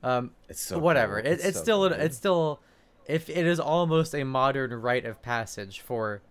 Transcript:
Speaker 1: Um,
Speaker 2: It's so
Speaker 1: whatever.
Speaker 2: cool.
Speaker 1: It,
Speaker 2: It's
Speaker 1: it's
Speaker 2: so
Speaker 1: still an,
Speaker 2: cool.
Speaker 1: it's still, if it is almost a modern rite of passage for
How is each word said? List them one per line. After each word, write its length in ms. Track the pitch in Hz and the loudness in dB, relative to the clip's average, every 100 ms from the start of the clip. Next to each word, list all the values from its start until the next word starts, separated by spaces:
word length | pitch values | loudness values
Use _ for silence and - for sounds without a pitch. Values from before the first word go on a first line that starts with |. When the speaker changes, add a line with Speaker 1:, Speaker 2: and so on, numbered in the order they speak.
Speaker 1:
Um, 280 | 127 127 123 - _ | -2 -2 -4 -12 _
Speaker 2:
It's 100 | 160 | -12
so 200 | - 180 | -6 0
Speaker 1:
whatever. 420 | 165 151 110 101 | 2 4 2 0
Speaker 2:
cool. 100 | 117 | 0
Speaker 1:
It, 40 | 165 | 0
Speaker 2:
It's 100 | 175 | 0
Speaker 1:
it's 120 | 185 | -2
Speaker 2:
so 40 | |
Speaker 1:
still 220 | 165 214 190 | 0 2 2
an, 80 | |
Speaker 2:
cool. 80 | 160 | 2
Speaker 1:
it's 160 | 156 139 | -2 -2
still, 420 | 202 180 156 147 _ _ _ _ - | 0 2 0 -4 _ _ _ _ -4
if 240 | 160 160 | -4 -2
it 160 | 156 170 | 0 2
is 120 | 175 | 2
almost 520 | 147 160 175 160 160 | 2 2 4 2 2
a 120 | 147 135 | -2 -2
modern 480 | 131 131 139 131 117 | 2 2 2 -2 -4
rite 240 | 117 123 117 | 0 0 -2
of 160 | 107 | -10
passage 580 | - 120 110 - 98 101 | -6 -4 -4 -10 -12 -12
for 420 | - 120 110 101 _ | -8 -4 -4 -6 _